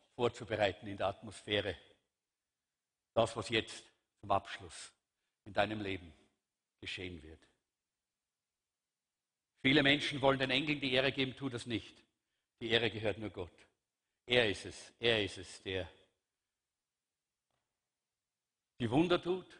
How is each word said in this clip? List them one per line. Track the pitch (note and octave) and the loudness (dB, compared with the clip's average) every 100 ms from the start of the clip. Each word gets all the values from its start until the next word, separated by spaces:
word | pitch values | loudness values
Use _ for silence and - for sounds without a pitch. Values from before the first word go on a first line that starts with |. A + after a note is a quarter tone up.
| _ | _
vorzubereiten | - A#2+ - G#2+ G#2+ G#2 - G#2+ | 0 0 0 -4 2 2 0 -8
in | G2 | -4
der | G2 | -4
Atmosphäre. | G2+ A2 F#2+ - G#2 G2 E2+ - _ _ _ _ _ _ _ _ _ _ _ _ | -4 -10 -14 -2 0 0 -6 -10 _ _ _ _ _ _ _ _ _ _ _ _
Das, | - A2+ | 0 0
was | A#2 G#2+ | -2 -2
jetzt | A2+ G2+ - - _ _ _ | -2 -2 -8 -18 _ _ _
zum | G2+ | -2
Abschluss | G2 - - F2+ - - _ _ _ _ _ - | -2 -2 -12 -14 -16 -18 _ _ _ _ _ -6
in | |
deinem | G2 G#2 A2 | 0 0 0
Leben | G2 F#2+ E2+ - _ _ _ _ _ _ | -4 -6 -8 -20 _ _ _ _ _ _
geschehen | F#2 - F2+ F2 | -12 -10 -10 -12
wird. | D#2 D#2+ _ _ _ _ _ _ _ _ _ _ _ _ _ _ _ _ _ _ _ _ _ _ | -16 -20 _ _ _ _ _ _ _ _ _ _ _ _ _ _ _ _ _ _ _ _ _ _
Viele | C3 D3 | 4 6
Menschen | C#3 D3 - D3 | 6 4 2 2
wollen | C3+ C3+ | 4 4
den | C3 | 2
Engeln | C3 D3 D3 | 0 0 -2
die | C3+ | 0
Ehre | B2+ C3+ | 2 2
geben, | C3+ B2+ | 2 -2
tu | A#2+ C3+ | -2 -6
das | A#2 | -6
nicht. | - A2 - - _ _ _ _ _ - | -4 -4 -4 -20 _ _ _ _ _ -8
Die | A2+ | 2
Ehre | A2+ A2+ | 4 4
gehört | A2 G#2+ F#2+ | 0 -2 -2
nur | G#2+ | -6
Gott. | G2+ E2+ - - _ _ _ _ _ - | -8 -10 -12 -20 _ _ _ _ _ 2
Er | B2 A2 | 4 4
ist | F#2 | 2
es, | G2 - - - | -6 -14 -18 -2
er | A#2 A2+ | 2 2
ist | F#2+ - | 2 -4
es, | E2+ - | -14 -12
der | G2 F#2+ F2 - _ _ _ _ _ _ _ _ _ _ _ _ _ _ _ _ _ _ _ _ _ _ _ _ _ _ _ - | -6 -6 -6 -12 _ _ _ _ _ _ _ _ _ _ _ _ _ _ _ _ _ _ _ _ _ _ _ _ _ _ _ -6
die | A#2 | 0
Wunder | C3 E3+ F3 | 2 4 2
tut, | E3+ F#3 E3 - | 0 -4 -6 -20